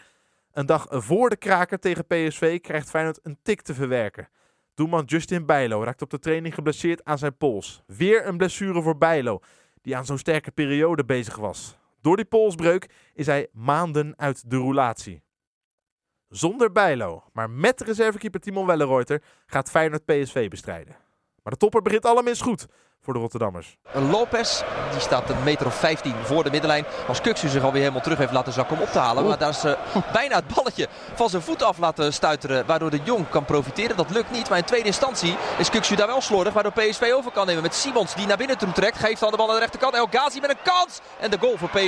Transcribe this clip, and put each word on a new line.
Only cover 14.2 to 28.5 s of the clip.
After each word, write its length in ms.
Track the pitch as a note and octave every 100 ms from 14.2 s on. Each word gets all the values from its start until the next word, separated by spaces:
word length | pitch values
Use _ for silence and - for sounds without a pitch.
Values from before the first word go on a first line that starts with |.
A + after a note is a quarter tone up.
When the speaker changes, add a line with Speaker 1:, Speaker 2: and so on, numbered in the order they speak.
| D3 C3 A#2+
Speaker 1:
de 100 | B2+
roulatie. 680 | B2+ C#3 B2 A2 - E2 _ _ _ _ _ _ _ _ _ _ _
Zonder 440 | G2 E3 A#3+ A3+
Bijlo, 500 | F#3+ G3 C3+ G2 E2 _
maar 180 | - A2
met 300 | A#2+ G3 B3+
reservekeeper 600 | A3+ G#3+ A3 G#3 G#3+ F#3
Timon 260 | - G3 F#3
Wellenreuter 560 | D#3+ C#3+ C3 A#2+ D3 - _ _
gaat 240 | - -
Feyenoord 340 | E3 D#3+ D3+
P 80 | - D3
S 100 | C3+
V 160 | C3+ G#2+
bestrijden. 480 | F2 - E2+ D2+ - _ _ _ _
Maar 100 | -
de 60 | B2
topper 240 | G#3 A3+
begint 240 | G3 G#3+ A#3
allerminst 360 | A#3+ A#3+ A#3
goed 240 | B3+ G#3 - _ _ _
voor 100 | -
de 60 | A#2+
Rotterdammers. 560 | A2+ A#2 A2 F2+ D#2+ _ -
Speaker 2:
Lopez, 720 | C3+ C#3 G3+ A#3 A#3 - - - - -
die 100 | -
staat 300 | - B2+ -
een 120 | B2
meter 240 | C3+ D3 C#3
of 80 |
vijftien 400 | - D#3+ D#3+ C#3+ A2
voor 220 | A2 D3+
de 60 | D#3+
middenlijn. 340 | D3+ D#3 D3+ D3+ - -
Als 120 | B2
Kuksu 280 | - - D#3
zich 140 | C3+
alweer 180 | C3 C#3
helemaal 220 | C#3 C3
terug 160 | C#3 D#3
heeft 140 | C3
laten 200 | B2+ B2+